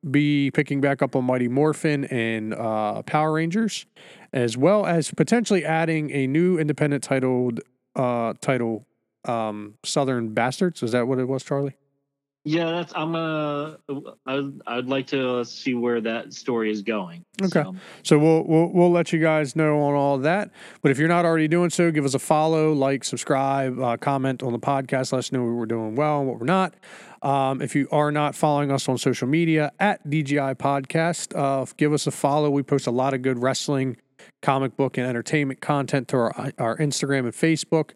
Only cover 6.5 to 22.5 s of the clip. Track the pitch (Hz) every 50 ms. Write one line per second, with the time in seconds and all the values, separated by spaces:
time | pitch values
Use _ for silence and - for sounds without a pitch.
6.5 | 185 160 156 151 151 - 151 147 143 139 - - 139 135 127 127 127 123 127 123
7.5 | 120 110 - _ _ _ _ _ _ - 135 123 123 120 117 113 - - - -
8.5 | 135 123 120 113 113 107 - _ _ _ _ _ _ _ _ - 120 117 113 110
9.5 | 107 104 104 104 107 _ - - - 156 139 131 131 123 117 113 107 113 117 127
10.5 | 139 - 196 180 165 - - 117 110 123 120 120 135 127 127 123 135 131 - -
11.5 | 143 139 139 139 131 _ _ _ _ _ _ _ _ _ _ _ _ _ _ 151
12.5 | 151 165 170 165 165 175 170 165 - 180 156 160 165 165 165 160 156 156 151 147
13.5 | 147 143 147 156 156 - _ - 143 135 - - - _ _ - 131 139 139 139
14.5 | 139 - - - 117 123 127 123 135 135 131 - - 139 131 127 123 123 120 117
15.5 | - - - 139 127 120 117 120 120 117 107 113 113 117 - - - - - -
16.5 | 123 117 113 107 107 107 98 107 113 107 95 87 85 85 87 _ _ - 196 190
17.5 | - 165 147 185 185 185 - - - - - - 160 147 151 160 160 160 - -
18.5 | 160 160 165 170 - 180 175 180 175 175 170 - - 165 156 160 156 156 151 139
19.5 | - 160 156 151 151 147 147 143 143 143 139 139 139 135 127 151 175 202 208 -
20.5 | - - - - - - - 151 135 123 151 165 170 175 170 170 165 160 156 156
21.5 | 160 175 175 175 - - 175 170 160 151 143 139 127 135 - - 160 151 156 160